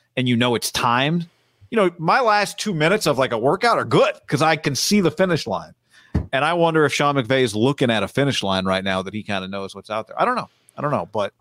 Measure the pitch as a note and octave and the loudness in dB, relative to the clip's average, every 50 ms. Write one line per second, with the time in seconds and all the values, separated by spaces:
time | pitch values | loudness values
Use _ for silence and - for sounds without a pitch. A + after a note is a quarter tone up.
0 | _ _ - - B2+ B2+ B2 A#2 B2 B2 A#2+ G#2 - - - - - B2 A#2 B2 | _ _ -6 -2 0 0 2 2 2 2 0 0 -2 -4 -4 0 0 2 2 2
1 | C3+ D3 E3 F3 E3+ E3+ _ _ _ _ _ _ - - - A3+ G3 F3+ F3 - | 2 2 0 -2 -4 -6 _ _ _ _ _ _ -12 -4 0 2 2 0 0 -2
2 | D#3+ E3 G3+ B3+ C4 A3+ G#3 G#3 G3+ - - - - G#3+ G3 D#3 D3+ E3 G3 - | 0 0 2 2 2 2 2 2 0 -2 -4 -8 -6 -4 -2 0 2 2 2 2
3 | - D#3+ C#3 A#2 C3 B2 A#2+ A2 A2 C#3 E3 F#3+ - A#3+ A3 D3+ A#2 A2+ B2 F3 | 2 0 0 2 0 0 0 0 0 0 2 2 2 2 2 2 0 2 2 4
4 | C4 A3 - - _ - - B2+ D#3 D#3+ D#3+ D3+ - D3+ C#3 - - - G3+ G#3 | 4 2 0 -4 _ -4 -2 0 2 2 0 0 -2 -4 -4 -2 -2 0 2 2
5 | F#3 D#3+ - - F#3 F#3 E3+ D3 - A#2 G2 E2+ E2 D#2 - _ _ _ _ - | 2 2 0 0 0 0 0 -2 -4 -4 -6 -6 -8 -10 -20 _ _ _ _ -20
6 | - _ - - - - - C3 C#3 D#3 F3 F3 E3+ E3 D#3+ D#3+ D3+ C#3 - - | -12 _ -4 -4 -4 -2 -2 -2 0 0 2 2 2 2 4 4 2 2 2 2
7 | D3+ C#3+ C#3+ C#3 A#2+ G#2+ C3+ C3+ B2+ A#2 G2+ G#2+ A2 C3+ C#3+ - C#3 A#2+ A2+ G#2+ | 0 2 2 0 0 0 2 2 2 0 0 0 0 0 2 2 0 0 0 0
8 | G2 F#2+ - - C#3 C#3 A#2+ - - G2 F#2+ F#2+ F#2 F#2+ F#2+ F#2+ F#2+ G2 F#2+ F#2+ | -2 -2 -2 0 0 0 0 -2 -2 -2 -2 0 0 0 -2 -2 -2 -2 -2 -4
9 | F#2+ G2 G2 A2 G#2 - G#2 F#2+ F#2+ F#2+ G2 G2+ G2 F#2+ - G2+ F#2+ - G#2+ A2 | -4 -6 -8 -10 -8 -6 -6 -6 -6 -8 -10 -10 -10 -10 -12 -14 -12 -8 -6 -8
10 | G#2+ - - - D#3+ A3+ B3+ A3+ C#3+ - _ _ _ _ _ - C#3 D3 C#3+ G#2+ | -8 -6 -4 -2 -2 -2 -2 -4 -6 -10 _ _ _ _ _ -8 -6 -4 -2 -4
11 | E2+ F2 - A2 G2+ G#2 - _ | -4 -4 -4 -4 -4 -4 -6 _